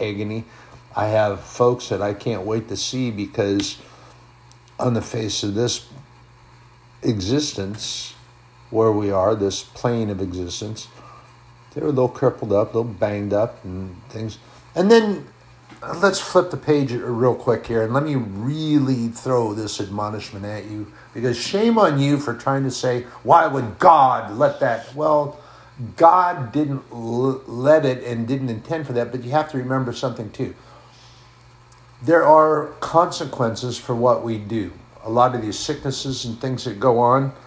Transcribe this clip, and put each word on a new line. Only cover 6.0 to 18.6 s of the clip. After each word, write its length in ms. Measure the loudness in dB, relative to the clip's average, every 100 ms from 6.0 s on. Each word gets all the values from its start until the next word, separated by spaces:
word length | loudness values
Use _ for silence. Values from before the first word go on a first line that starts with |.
| -20 -20 -20 -20 -20 -20 -20 _ _ -8
existence, 1120 | -4 -2 -2 -2 -2 -6 -8 -8 -8 -10 -12 -16 -20 -20 _ _ -4
where 200 | 2 4
we 200 | 4 2
are, 240 | 2 2 2
this 280 | 0 -2
plane 460 | -10 -4 -2 0 -2
of 100 | -4
existence, 680 | -6 -6 -8 -8 -10 -10 -14 -20 -20 -20 -20 -20 -20 -20 -14
they 80 | -6
were 60 | -2
a 40 |
little 180 | 2 0
crippled 420 | 2 0 0 0
up, 220 | 0 2
a 40 | 0
little 160 | -4
banged 380 | -2 -2 -2 -2
up 320 | 0 0 -4
and 320 | -12 -10 -12 -14 -16
things. 280 | -12 -10 -12 -20 -20 -8
And 180 | 0 6
then, 360 | 6 6 -2 -8 -20 -20 -20 -20 -16
uh, 160 | -12 0
let's 180 | 2 2
flip 320 | 2 2 2
the 60 | 0
page 340 | 2 2 2
real 440 | -2 -4 0 2 2
quick 320 | 0 0 0
here, 160 | 0
and 100 | 0
let 100 | 0
me 120 | 0 -2
really 920 | -4 -6 -4 -2